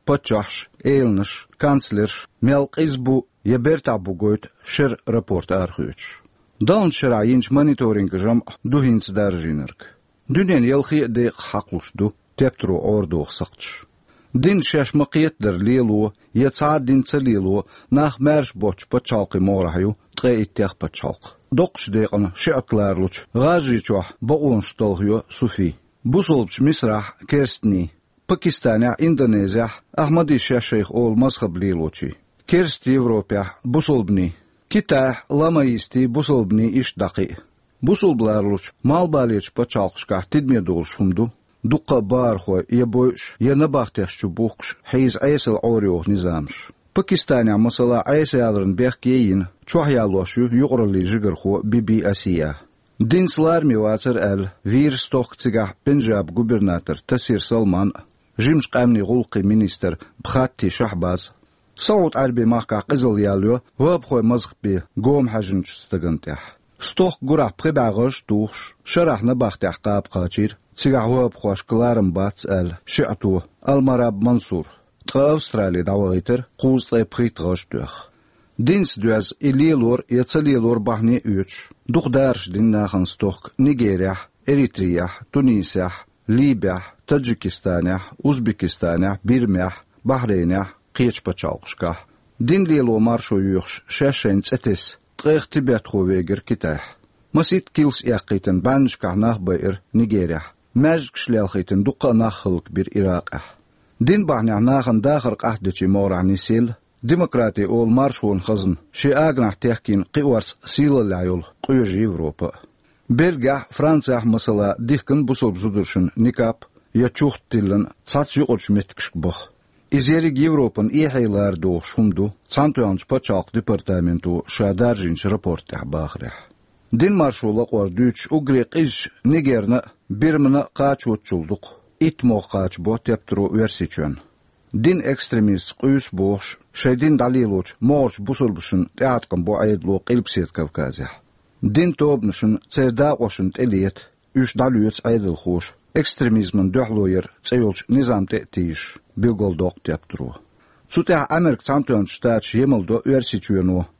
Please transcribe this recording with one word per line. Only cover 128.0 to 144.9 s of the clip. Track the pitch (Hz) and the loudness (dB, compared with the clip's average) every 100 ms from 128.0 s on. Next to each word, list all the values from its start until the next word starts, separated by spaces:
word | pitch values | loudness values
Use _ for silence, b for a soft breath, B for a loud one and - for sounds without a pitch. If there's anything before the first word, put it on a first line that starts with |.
| 123 - - | 0 0 -2
ugri | 156 139 131 117 | -2 2 0 0
qiz | 165 147 - - _ | 0 -2 -2 -8 _
Nigerna | 120 160 135 120 101 123 - _ - | 0 2 2 0 2 0 -2 _ -10
birmina | 104 156 151 139 139 143 - | -2 0 4 4 2 0 -2
qaç | 139 135 120 | 0 0 -2
utçulduk. | 107 - 90 80 101 - - _ - | -4 -2 -4 -4 -8 -10 -20 _ -2
İtmo | 160 - 123 107 - | -2 2 2 2 0
qaç | 98 92 - | -2 -2 -4
bo | 90 113 | -4 -2
tepturu | - 110 - 101 101 107 | -2 -4 -2 -2 0 0
versiçön. | 110 - 82 - 76 69 - _ _ _ _ | 0 -2 -6 -4 -6 -6 -12 _ _ _ _
Din | 104 117 185 | 0 2 2
ekstremist | 127 135 - 120 107 95 - | -2 -4 -2 0 2 0 -4
quyus | - 135 139 - | -4 0 0 0
boş, | 92 98 101 - - _ | -2 -2 -2 -6 -16 _
şeydin | - 131 127 151 143 | -2 0 2 2 2
daliluç, | 123 127 113 95 92 - | 2 2 2 0 -4 -2
morç | 123 147 127 - | 2 2 0 -4
busulbuşun | 104 135 123 87 - 95 87 - | -6 -2 -2 -2 -2 -2 -2 -2
teatqın | 131 120 - 90 85 | -2 -2 -4 -4 -2
bo | 107 | 0
ayedlo | 107 101 82 95 | 0 0 -2 -2
qilpset | - 120 - - 82 | 0 -2 0 -4 -4
Kavkazya. | - 78 - 67 65 65 - _ _ _ _ 107 | -4 -6 -4 -6 -6 -12 -14 _ _ _ _ -2
Din | 110 175 | 2 0
tobnuşun | 143 147 139 104 - 107 107 - | 2 0 2 -2 0 0 0 -2
cerda | - 131 117 143 | 0 0 2 0
qoşun | 135 113 - 95 | 0 -2 -2 -4
teliyet, | - 123 95 95 - - _ _ | -2 0 0 -2 -4 -16 _ _
üç | 131 127 107 | -2 0 0
dalüyet | 127 120 107 | 2 2 0